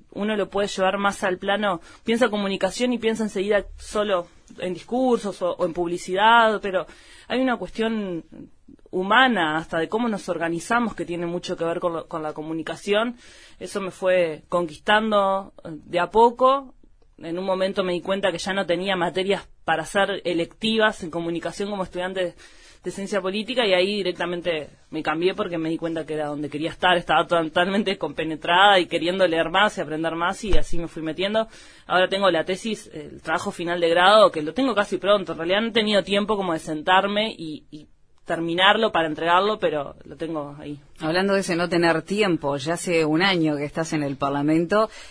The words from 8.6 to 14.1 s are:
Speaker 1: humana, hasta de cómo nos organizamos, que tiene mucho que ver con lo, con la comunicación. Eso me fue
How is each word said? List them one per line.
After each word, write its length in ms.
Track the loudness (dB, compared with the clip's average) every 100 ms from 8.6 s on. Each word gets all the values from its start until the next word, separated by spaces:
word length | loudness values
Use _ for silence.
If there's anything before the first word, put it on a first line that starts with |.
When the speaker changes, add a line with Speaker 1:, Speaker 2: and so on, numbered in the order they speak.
| -20 -20 -8
Speaker 1:
humana, 640 | -4 2 4 4 4 0 -2
hasta 220 | -2 -4
de 100 | -2
cómo 200 | -2 -2
nos 200 | -4 -6
organizamos, 680 | -4 -4 -4 -2 0 0
que 120 | -4 -6
tiene 180 | -6 -4
mucho 300 | -6 -6 -4
que 80 |
ver 160 | -4 -2
con 140 | -4
lo, 120 | -4 -6
con 160 | -8
la 120 | -8
comunicación. 840 | -8 -8 -8 -8 -8 -2 0 0 -6 -16 -20 -20 -16
Eso 220 | -10 -8
me 100 | -8
fue 540 | -4 2